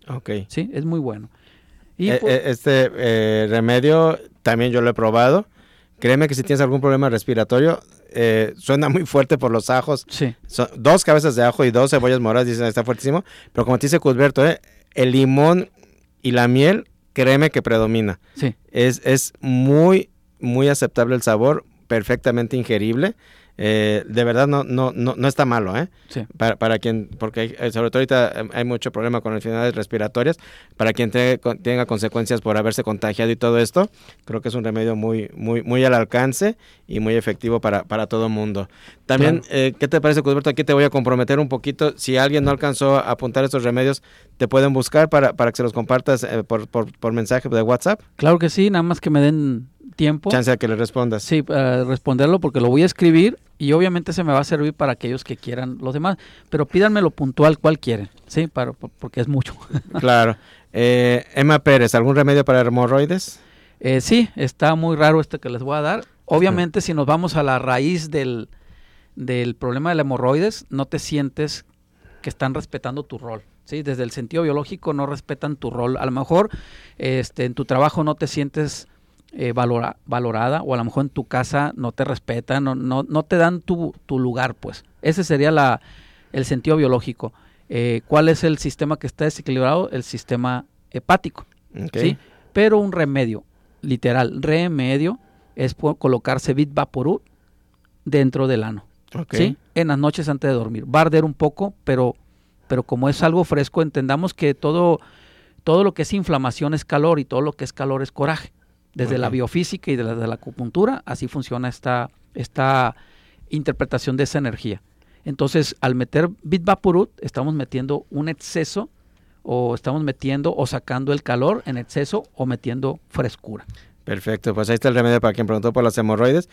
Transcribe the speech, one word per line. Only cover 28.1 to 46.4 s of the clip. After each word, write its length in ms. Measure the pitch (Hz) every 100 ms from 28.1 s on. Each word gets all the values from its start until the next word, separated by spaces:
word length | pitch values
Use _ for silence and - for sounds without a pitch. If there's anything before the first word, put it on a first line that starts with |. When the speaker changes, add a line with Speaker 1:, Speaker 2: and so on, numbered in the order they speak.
| 131 120 -
Speaker 1:
eh, 60 | 110
hay 120 | - 120
mucho 260 | 120 127
problema 300 | 107 117 117
con 100 | 110
enfermedades 420 | 107 113 113 120
respiratorias, 640 | 110 104 113 107 120 135 165 - - - -
para 160 | 110
quien 180 | 110 117
te-, 280 | 123 123 127
con-, 160 | 120 -
tenga 300 | 120 123 120
consecuencias 560 | 110 107 117 113 117
por 160 | 110 107
haberse 240 | 107 110
contagiado 480 | 110 104 107 104 113
y 60 | 117
todo 220 | 120 117
esto, 300 | 113 175 208 _ - - -
creo 160 | 110
que 80 | 123
es 40 |
un 80 | 120
remedio 320 | 113 110 113
muy, 360 | 110 110 113 104
muy, 280 | 85 107 117
muy 200 | 113 123 131
al 80 |
alcance 640 | 123 110 123 131 127 208 226 _ _ -
y 140 | 107
muy 140 | 110
efectivo 440 | 113 113 95 117 117
para, 220 | 110 101
para 220 | - 107 107
todo 200 | 113 113
mundo. 400 | 107 107 101 95 - - - -
También, 320 | 131 147 165
Speaker 2:
Claro. 160 | - 139
Speaker 1:
eh, 180 | 131 127
¿qué 100 | 143
te 140 | 160
parece, 180 | 151 151
Cuthberto? 300 | 139 139 147
Aquí 120 | 139
te 120 | 143
voy 100 | 143
a 60 | 143
comprometer 480 | 139 123 123 120 139
un 100 | 143
poquito. 460 | 131 143 135 151 -
Si 220 | - 131
alguien 260 | 139 147
no 60 | 143
alcanzó 480 | 139 143 127 139 139
a 120 | -
apuntar 320 | 120 127 127
estos 220 | 135 135
remedios, 380 | 120 123 131 139 _ - _ -
¿te 120 | 120
pueden 260 | 131 139
buscar 340 | 135 123 151 160
para, 240 | 147 135
para 180 | - 120
que 60 | 113
se 60 |
los 100 | 120
compartas, 520 | 120 110 127 135 127
eh, 200 | - 113